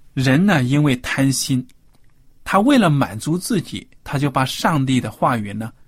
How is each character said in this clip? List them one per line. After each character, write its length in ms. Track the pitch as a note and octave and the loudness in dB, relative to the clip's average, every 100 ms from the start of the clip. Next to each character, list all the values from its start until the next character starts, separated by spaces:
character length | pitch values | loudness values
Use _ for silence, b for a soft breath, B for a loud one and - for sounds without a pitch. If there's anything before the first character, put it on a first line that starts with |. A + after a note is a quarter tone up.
| - | -12
人 300 | C#3 C3 C#3 | -2 2 2
呢， 180 | G3+ D#3 | 4 2
因 220 | B2 D3 | 2 2
为 120 | D3 B2 | 2 0
贪 340 | - - C3+ | -4 0 0
心， 360 | B2+ - C3 B2+ - _ - - _ - - | 0 -2 -4 -4 -14 _ -20 -20 _ -20 -16
他 160 | - F#3+ | -2 2
为 180 | A#3+ C4+ | 4 4
了 120 | F3 | 4
满 260 | C#3+ B2 A2 | 2 0 -4
足 200 | D3 F3+ | -4 -4
自 220 | - G3+ | -2 -4
己， 280 | - G2+ - - | -4 -10 -14 -18
他 160 | - C3+ | -8 -4
就 100 | C#3+ | -2
把 160 | C3+ C3 | 0 -2
上 400 | - G3+ D3+ C3+ | -2 0 0 0
帝 160 | B2+ | 0
的 100 | G#2+ | -2
话 240 | - D#3+ A#2+ | -2 -2 -2
语 160 | G2+ | -4
呢， 200 | G#2 A2 - | -8 -10 -14